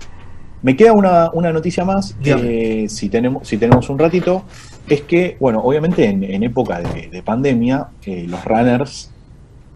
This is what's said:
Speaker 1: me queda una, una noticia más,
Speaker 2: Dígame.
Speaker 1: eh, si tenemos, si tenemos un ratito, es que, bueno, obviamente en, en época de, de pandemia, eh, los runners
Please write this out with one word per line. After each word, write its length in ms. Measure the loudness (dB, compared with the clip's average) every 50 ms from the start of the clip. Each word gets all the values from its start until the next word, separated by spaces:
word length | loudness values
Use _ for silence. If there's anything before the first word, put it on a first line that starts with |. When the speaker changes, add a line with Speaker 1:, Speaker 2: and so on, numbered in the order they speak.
| -16 -16 -16 -16 -16 -16 -16 -16 -16 -16 -10 -4
Speaker 1:
me 140 | 0 2 4
queda 180 | 6 6 8 8
una, 360 | 6 6 6 4 4 2 2
una 220 | 0 0 -2 0 0
noticia 320 | -2 -2 -2 -2 -2 -2
más, 300 | 0 0 -2 -2 -4 -6 -4
Speaker 2:
Dígame. 640 | 0 2 2 2 2 0 -2 0 0 0 -2 -2 -4
Speaker 1:
eh, 40 | -4
si 180 | -6 -6 -4 -2
tenemos, 380 | 0 0 0 0 -2 -4 -6
si 100 | -4 -2
tenemos 300 | 0 4 4 4 4 4
un 120 | 0 0 0
ratito, 460 | 2 2 2 0 0 0 -2 -2 -4 -10 -20 -20 -20 -20 -20 -8 -2 -2
es 120 | -2 0
que, 360 | 0 0 0 0 0 0 -2 -2
bueno, 200 | 0 0 0 2
obviamente 460 | 0 0 0 0 0 0 2 2 2
en, 180 | 2 2 -2 -4
en 180 | -4 -4 -2
época 380 | -2 -2 -2 -2 -2 -2 -4 -6
de, 280 | -6 -8 -8 -10 -12
de 140 | -14 -14 -10
pandemia, 680 | -6 -4 -2 0 0 0 0 0 0 0 -2 -2 -4 -8 -14 -16 -12
eh, 220 | -10 -8 -8 -8
los 160 | -8 -10 -8 -4
runners 680 | -2 0 2 2 2 2 0 -2 -6 -10 -18 -18 -20 -20 -20 -20 -20 -20 -20 -20 -20 -20 -20 -20 -20 -20